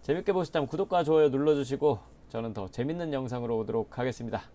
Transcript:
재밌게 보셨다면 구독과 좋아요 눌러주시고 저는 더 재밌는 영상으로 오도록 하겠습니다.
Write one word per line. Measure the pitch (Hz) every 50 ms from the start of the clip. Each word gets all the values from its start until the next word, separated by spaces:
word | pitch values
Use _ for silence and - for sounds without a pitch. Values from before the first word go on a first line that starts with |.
재밌게 | - - 143 170 - - 196
보셨다면 | 185 175 151 - 160 143 127
구독과 | - 156 196 - - 180 170
좋아요 | 143 156 156 156 147
눌러주시고 | 131 135 143 151 151 143 139 127 139 135 - 147 135 104 - - - - - -
저는 | - 113 113 113 104
더 | 104 98 92
재밌는 | - - 120 139 160 175 170 160 147
영상으로 | 135 131 123 123 123 120 117 117 110
오도록 | 110 104 110 113 110 - - -
하겠습니다. | 123 131 123 - 123 117 101 104 - - -